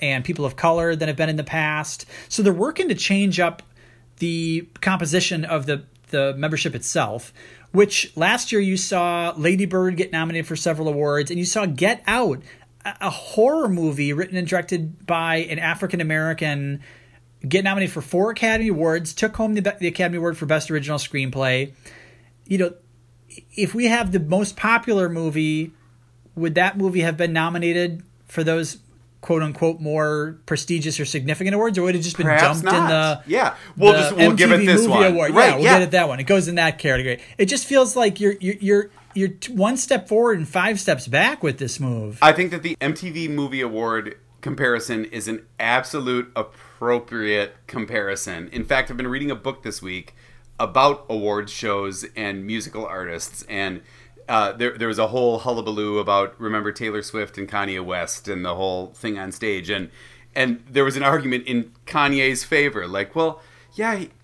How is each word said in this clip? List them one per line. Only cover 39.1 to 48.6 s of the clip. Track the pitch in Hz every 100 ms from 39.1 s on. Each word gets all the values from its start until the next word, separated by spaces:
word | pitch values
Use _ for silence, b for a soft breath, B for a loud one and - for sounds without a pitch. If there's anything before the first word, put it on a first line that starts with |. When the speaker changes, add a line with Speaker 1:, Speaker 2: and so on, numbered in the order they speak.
Speaker 1:
you're | - 190
t-, | 190 -
one | 240 202 262
step | - 254 -
forward | 214 233 202
and | 156
five | 185 190 208
steps | - 143 -
back | 135 214 302
with | 156 131
this | 127 -
move. | 135 117 107 113
Speaker 2:
I | 151
think | 156 180
that | 170
the | 170 160
M | 139
T | 160 180
V | 160 165
Movie | 147 139 131
Award | 123 110 113 113 107 - _ _
comparison | - 135 127 120 - 113 107
is | 117 104
an | 113 - -
absolute | 113 127 135 151 127 123 123 -
appropriate | 107 - - - 117 120 120 117 107 104 101 - -
comparison. | 123 107 110 98 98 - 85 90
In | 120